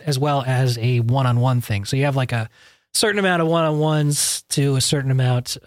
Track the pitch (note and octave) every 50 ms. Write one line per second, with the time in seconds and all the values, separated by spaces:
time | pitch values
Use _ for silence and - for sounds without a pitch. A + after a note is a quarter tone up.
0 | - D#3 C#3 C3 C#3+ D3+ C#3+ C#3 B2+ C3 C3 B2+ C3+ B2 A#2+ A#2 A2 B2 B2 A#2+
1 | A#2 A#2 B2+ C3+ C3 B2 A#2+ A#2+ A#2+ C3 B2+ A#2+ - - A#2+ G2+ G2+ - C#3+ C3+
2 | C#3 C#3+ C3+ C#3 B2+ - B2 A2+ A2 - _ _ - - _ _ _ _ - -
3 | A#3+ G#3+ G3+ G#3 F#3+ F#3 F3+ E3 E3 D#3+ E3 E3 D#3+ D#3 D#3 D3+ D3+ D#3 D#3 D3+
4 | D3 D3 D3 - - - - - - - - D3 C#3 C#3 C3+ C3 - - D#3+ C#3+
5 | C3 C3+ C3 C3 B2+ B2+ B2 B2 B2 - - - -